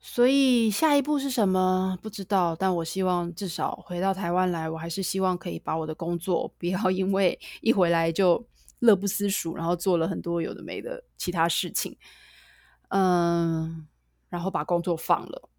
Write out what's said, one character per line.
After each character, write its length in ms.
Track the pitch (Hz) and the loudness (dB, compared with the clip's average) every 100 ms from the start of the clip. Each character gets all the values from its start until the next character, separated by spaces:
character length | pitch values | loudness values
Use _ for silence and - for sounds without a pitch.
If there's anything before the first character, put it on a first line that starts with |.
所 240 | - - 247 | -10 2 4
以 440 | 277 269 247 226 | 6 4 4 2
下 240 | 208 320 285 | 2 4 4
一 60 | |
步 180 | 277 302 | 2 0
是 100 | 269 | 0
什 180 | 247 196 | 0 2
么？ 500 | 185 185 185 185 185 | 4 2 2 0 -4
不 80 | 220 | -8
知 160 | - 190 | -12 -2
道， 300 | 202 175 165 | 0 2 0
但 200 | 190 175 | 0 0
我 60 | |
希 200 | 165 190 | -2 -2
望 300 | 185 180 170 170 | 0 0 -2 -6
至 120 | 190 | -8
少 280 | 175 139 - - | -4 -4 -4 -8
回 160 | 175 | -4
到 100 | 190 | -2
台 200 | 190 180 | -2 0
湾 180 | 175 185 | 0 0
来， 180 | 175 160 | 0 -4
我 80 | 160 | -6
还 120 | 170 | -6
是 140 | 170 | -6
希 160 | 190 196 | -4 -2
望 180 | 190 180 | 0 -2
可 120 | 180 | -4
以 100 | 170 | -8
把 180 | - 160 | -4 -4
我 80 | 156 | -4
的 80 | |
工 240 | 156 160 175 | -4 -2 -4
作 340 | - 180 - _ | 0 0 -2 _
不 80 | 175 | -4
要 240 | 190 196 | 0 0
因 220 | 185 190 | 0 0
为 280 | 196 190 151 - - | 2 2 0 -10 -4
一 100 | - | 0
回 200 | 202 175 | 2 4
来 200 | 170 165 | 2 0
就 360 | 165 190 170 233 _ - _ | 2 4 2 0 _ -20 _
乐 160 | 240 196 | 4 4
不 100 | 190 | 2
思 240 | - 202 | -2 -2
蜀， 260 | 196 165 156 | -2 -6 -4
然 80 | |
后 120 | 165 175 | -2 0
做 220 | 196 175 | 2 2
了 100 | 165 | 0
很 120 | 196 | -2
多 220 | 170 170 | -2 -2
有 140 | 165 - | -2 -6
的 80 | |
没 180 | - 92 | -8 -8
的 220 | - - - _ | -8 -10 -12 _
其 140 | - | -4
他 160 | 175 165 | 0 0
事 220 | - 175 | 0 -4
情。 260 | - - - - - - - - _ _ _ _ | -6 -8 -10 -20 -20 -20 -20 -20 _ _ _ _
嗯， 1000 | 196 185 180 170 170 165 165 160 165 156 _ _ _ _ | 0 2 4 2 2 2 0 -2 -6 -14 _ _ _ _
然 120 | 170 | -6
后 80 | 170 | -4
把 140 | 165 | -4
工 180 | 151 175 | 0 0
作 160 | 170 165 | 0 -2
放 260 | - 165 175 | 0 0 0
了。 200 | - - | -14 -16